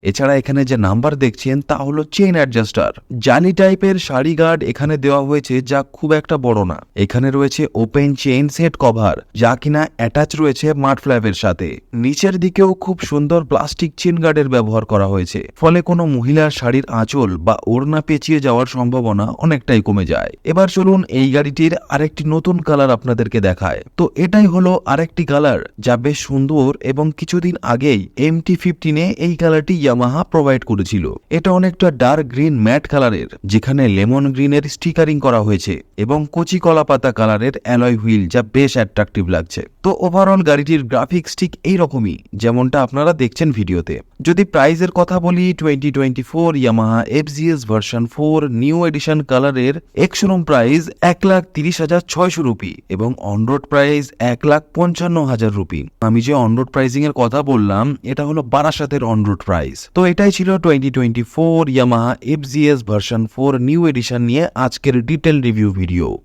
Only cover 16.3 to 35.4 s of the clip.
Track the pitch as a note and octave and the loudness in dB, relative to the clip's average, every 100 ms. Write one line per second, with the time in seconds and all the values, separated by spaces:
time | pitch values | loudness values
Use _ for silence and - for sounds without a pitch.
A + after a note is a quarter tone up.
16.3 | D3+ D3+ C#3+ B2 B2+ C3+ A#2 A2 C#3 A2+ | 2 2 0 0 0 0 -2 -2 0 -2
17.3 | F2+ E2+ G#2+ - A#2+ C#3 D#3 D3+ D3+ - | -2 -2 -2 0 -2 0 -2 -2 -4 0
18.3 | D#3 C3+ A#2+ B2+ B2+ A#2+ B2+ A#2 G2+ G#2+ | 0 2 0 -2 -2 -2 -2 -2 -2 -2
19.3 | - D#3+ D3+ - A#2+ G#2 G2+ F2+ C2 G1+ | -2 0 0 2 0 2 -2 0 -2 -4
20.3 | - - D#3 F#3+ F#3 F#3 F#3+ F#3 B2+ C3+ | -10 -2 2 2 2 2 2 2 0 2
21.3 | C3 C#3+ C#3 D#3+ F3 - C#3+ D3+ - D#3 | 2 0 0 0 0 -4 -2 -2 -4 -2
22.3 | D#3 E3+ F3+ E3 D3 C3+ A#2 B2+ A#2 A2+ | -2 0 -2 0 2 2 0 0 -2 0
23.3 | A#2 G2 F#2 F#2+ A#1+ - - E3+ - E3+ | 0 0 0 -4 -6 -10 -4 -2 0 2
24.3 | G#3 G#3 F3 F3+ F#3 - C#3+ E3 - E3 | 4 4 4 2 2 0 -2 -2 -4 -2
25.3 | C#3+ D3 G2+ - - A2 A#2+ B2+ D3 - | 2 2 0 -4 -6 -2 0 0 -4 -4
26.3 | C3+ C3+ D3+ C3 C#3 B2 C3 D#3 D3 D#3+ | -2 0 2 0 0 -4 -2 -2 -4 -4
27.3 | F3+ F3 F3 - A#2+ C#3+ A#2 F#2+ - D3 | -2 -2 -4 -2 0 2 0 0 -2 0
28.3 | D#3+ D#3+ F3 F#3 E3 D#3+ D3+ F3 - E3+ | 0 0 0 0 -2 -2 0 -2 -2 -4
29.3 | E3+ E3+ D#3+ D3 F#3 C#3 A#2+ B2 C3+ F#3 | 0 2 0 0 0 2 2 0 -2 0
30.3 | E3 C#3 C3 - G#2+ F#2 G#2 D#2+ - _ | 2 2 0 0 -4 0 -2 -4 -8 _
31.3 | D#3+ F3 F3+ F#3 F3 F3+ C3+ B2+ D3+ C#3+ | -2 2 2 2 2 0 2 0 2 -2
32.3 | A#2+ D#3 C#3 A2 C3+ - C#3+ B2+ G2 A#1 | -2 0 2 2 0 0 0 0 0 -8
33.3 | - G2 G#2 B2+ C3+ C3 F#2+ G2+ C3 C#3 | -12 -2 0 0 0 2 2 2 2 0
34.3 | C3 C#3 C#3+ D3 - E3+ E3 D#3 D3+ C3+ | 0 2 2 -2 -6 -4 0 0 2 0
35.3 | A#2 | 0